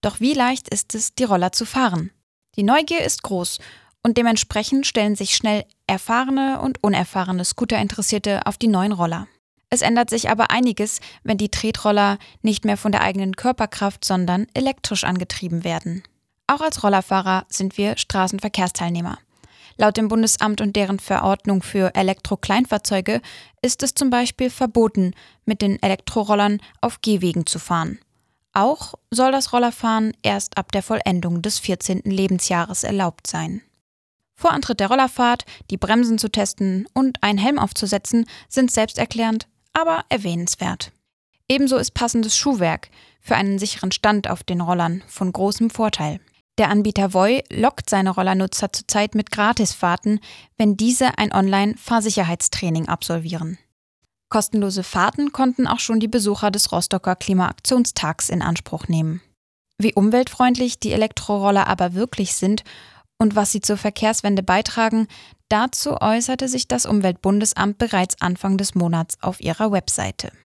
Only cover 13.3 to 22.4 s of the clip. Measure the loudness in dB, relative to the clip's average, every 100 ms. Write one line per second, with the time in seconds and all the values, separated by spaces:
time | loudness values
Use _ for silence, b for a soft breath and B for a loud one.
13.3 | -2 -2 0 -2 -2 -4 -2 -2 0 2
14.3 | 0 0 -2 -2 -2 -4 -2 -2 -2 -4
15.3 | -8 -6 -4 -4 -4 -6 -8 -10 _ _
16.3 | _ -4 -2 0 0 2 2 2 -2 0
17.3 | -2 -2 -4 -4 -2 -2 -2 -4 0 0
18.3 | -2 -6 -2 -2 -2 -4 -4 -4 -8 _
19.3 | b b b b b 2 4 0 2 2
20.3 | 2 0 0 -2 0 -2 -2 -2 0 0
21.3 | 0 0 -2 0 0 0 2 0 -2 -4
22.3 | -6